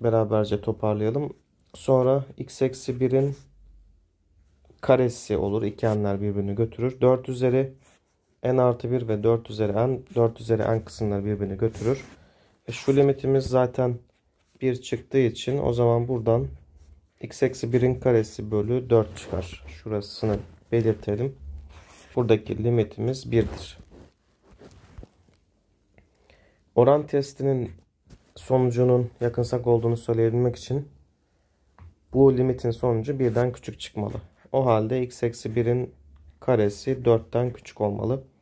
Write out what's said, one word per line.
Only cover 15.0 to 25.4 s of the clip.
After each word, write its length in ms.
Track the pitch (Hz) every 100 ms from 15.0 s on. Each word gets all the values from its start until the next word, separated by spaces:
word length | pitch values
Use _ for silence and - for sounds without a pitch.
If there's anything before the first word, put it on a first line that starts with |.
| - 135
için 460 | 120 - - 139
o 100 | -
zaman 340 | 120 117 117 120
buradan 400 | 123 110 117 139 - - - - - _ -
x 220 | 117 -
eksi 300 | 127 127 117
birin 260 | 120 127 127
karesi 520 | 131 113 110 - 107
bölü 380 | 107 104 123 123
dört 280 | 117 98 -
çıkar. 480 | - 87 90 - -
Şurasını 720 | - 110 107 - - 110 104 - - -
belirtelim. 640 | 117 113 104 - 104 135 135 - - - - - - - -
Buradaki 480 | 113 110 - 110
limitimiz 680 | 117 120 104 - 113 135 120
birdir. 460 | 117 98 - - - - - - _ _ _ _ - - - - - - _ _ _